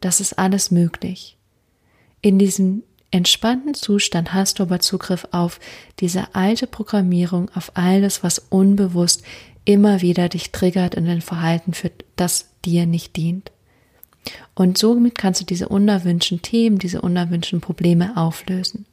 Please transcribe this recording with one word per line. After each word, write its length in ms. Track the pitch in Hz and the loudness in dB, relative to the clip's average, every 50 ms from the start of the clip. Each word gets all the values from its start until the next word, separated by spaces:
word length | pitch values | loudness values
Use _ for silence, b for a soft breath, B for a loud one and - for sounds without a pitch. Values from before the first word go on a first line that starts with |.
Das 180 | - 185 - - | -4 -2 -2 -2
ist 180 | 196 - - - | -2 -4 -2 0
alles 320 | 185 190 196 196 - - | 0 2 2 0 0 2
möglich. 680 | 180 175 170 165 - - - 185 185 - - - _ _ _ _ _ _ _ _ _ _ _ _ _ _ _ _ _ _ | 2 2 2 0 -2 -6 -8 -10 -10 -10 -14 -20 _ _ _ _ _ _ _ _ _ _ _ _ _ _ _ _ _ _
In 180 | - 208 196 190 | 2 4 4 6
diesem 440 | 202 190 185 - 190 185 190 220 - _ _ _ _ _ | 4 2 2 0 0 0 0 -2 -6 _ _ _ _ _
entspannten 640 | - 180 175 - - - - 226 254 254 269 302 | -2 0 2 2 0 2 2 0 -2 -2 -2 -6
Zustand 640 | 254 - - - 202 202 - - - 170 170 - 185 | -6 -6 -2 0 0 0 0 0 -2 -2 -2 -2 -2
hast 240 | 190 196 - - - | 0 0 0 -2 -2
du 60 | 190 | -2
aber 160 | 170 180 175 | -2 0 -2
Zugriff 480 | - - 196 180 - - 185 170 - - | -2 -2 -4 -6 -4 -4 -6 -6 -4 -6
auf 300 | - 175 175 175 - - B B B B B B B - | -2 -2 -2 -2 -4 -8 B B B B B B B -4
diese 340 | 185 175 175 185 - - - | -4 -2 -2 -4 -6 -4 -2
alte 320 | 190 185 202 226 - 254 | 0 0 0 0 0 -4
Programmierung, 800 | - - - 214 - - 202 190 180 180 175 175 175 185 175 180 - - | -8 -8 -10 -6 -2 0 0 2 2 2 2 0 0 0 -2 -2 -4 -6
auf 200 | 180 - - - | -10 -10 -8 -4
alles, 480 | 175 175 180 190 196 202 196 - - | 0 2 4 4 4 2 2 0 -2
was 160 | - 170 - - - _ | -2 -4 -4 -4 -4 _
unbewusst 720 | - 190 190 196 202 202 196 180 175 175 175 175 - - B B B B B B B B _ | 2 4 6 6 4 4 2 0 0 0 2 0 0 -2 B B B B B B B B _
immer 380 | - 202 202 202 208 202 185 | 4 6 6 6 6 4 4
wieder 260 | 180 175 170 180 175 170 | 2 2 2 2 0 0
dich 240 | - 165 - - | -2 -6 -8 -10
triggert 420 | - - 190 180 170 190 180 175 - | -4 0 0 0 2 0 0 0 -2
und 140 | - 160 170 | -2 -2 0
ein 140 | 175 170 | -2 -2
Verhalten 500 | - - 175 165 165 165 170 165 - 180 | -4 -6 -6 -2 0 0 0 0 -2 -6
führt, 320 | 165 - - 170 - - - _ _ | -6 -6 -6 -8 -8 -10 -20 _ _
das 360 | - 175 175 - - - _ _ _ - | -4 -2 -2 -2 -4 -6 _ _ _ -4
dir 220 | 175 170 170 170 | 0 0 2 2
nicht 300 | 170 170 165 - - - | 2 0 -2 -4 -6 -6
dient. 340 | 165 160 170 175 190 - - - _ B B B B B B B B B B B B B B B B B B B | -4 -4 -2 -4 -6 -8 -14 -20 _ B B B B B B B B B B B B B B B B B B B
Und 240 | - 185 185 185 - | 0 2 2 2 2
somit 380 | 214 220 240 240 240 240 233 | 2 2 4 4 4 2 2
kannst 240 | - - 190 180 - | 0 -2 -2 -2 -2
du 40 | 180 | -4
diese 240 | - 175 175 - - | -4 -6 -6 -4 -2
unerwünschten 760 | 202 202 202 214 202 185 175 175 175 170 - - 180 175 | 0 2 2 4 2 2 0 0 0 0 0 -2 -4 -6
Themen, 360 | - - 233 233 226 226 208 190 | -6 -2 0 2 2 2 2 0
diese 220 | 190 175 180 - | 0 -4 -6 -4
unerwünschten 600 | - 175 175 180 175 170 170 170 170 - - 165 | -2 -2 0 0 0 -2 -2 -4 -4 -4 -4 -4
Probleme 560 | - - 165 - 170 175 170 170 175 202 240 | -4 -6 -4 0 2 4 4 4 2 0 0
auflösen. 720 | 175 165 165 160 - - - 185 185 185 - - 202 208 - | -2 -2 -2 -2 -6 -6 -6 -6 -4 -6 -6 -10 -12 -16 -18